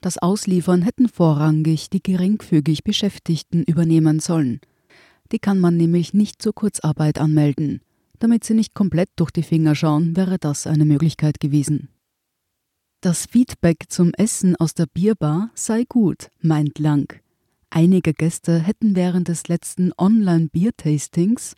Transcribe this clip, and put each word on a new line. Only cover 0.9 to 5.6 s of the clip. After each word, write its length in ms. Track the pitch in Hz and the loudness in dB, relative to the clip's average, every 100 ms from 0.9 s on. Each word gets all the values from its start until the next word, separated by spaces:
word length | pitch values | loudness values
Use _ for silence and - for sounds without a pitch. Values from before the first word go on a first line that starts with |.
| - 247 | 0 -2
vorrangig 800 | - 165 147 156 156 156 156 - | 2 2 4 2 2 2 -2 -2
die 120 | 190 | -6
geringfügig 800 | - 185 180 214 - 160 151 151 | -2 0 0 -2 0 0 2 -2
Beschäftigten 800 | - 208 202 - - 165 - 170 | -2 -2 -2 -6 -4 -4 -2 -2
übernehmen 560 | 165 160 165 160 160 156 | 0 0 2 4 4 0
sollen. 420 | - 170 139 117 _ _ _ _ _ _ _ | -2 -2 -2 -4 _ _ _ _ _ _ _
Die 80 | 226 | -6
kann 220 | - 196 | -2 2